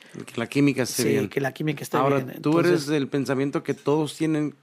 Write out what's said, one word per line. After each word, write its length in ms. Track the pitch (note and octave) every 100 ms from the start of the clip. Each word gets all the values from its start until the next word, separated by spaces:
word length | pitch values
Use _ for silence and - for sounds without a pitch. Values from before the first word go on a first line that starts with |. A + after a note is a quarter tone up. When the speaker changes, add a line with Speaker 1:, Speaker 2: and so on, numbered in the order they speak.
| - - -
Speaker 1:
Que 120 | -
la 80 | A#2
química 360 | C#3+ C#3+ C3
esté 200 | A#2 -
Speaker 2:
Sí, 60 | A2+
Speaker 1:
bien. 180 | C3+ G#2
Speaker 2:
que 120 | C#3
la 100 | C3+
química 300 | - D#3 C#3+
esté 140 | - C3
Speaker 1:
Ahora, 180 | C3+ C#3
Speaker 2:
bien. 200 | B2+ -
Speaker 1:
¿tú 160 | D3+ D#3+
eres 120 | E3+
Speaker 2:
Entonces 140 | E3+ C#3+
Speaker 1:
del 200 | D3+ C3+
pensamiento 540 | C#3+ B2+ C3+ C#3+ D#3+
que 120 | -
todos 420 | C#3 - D3+ D3 -
tienen 380 | D#3+ D#3 D3 -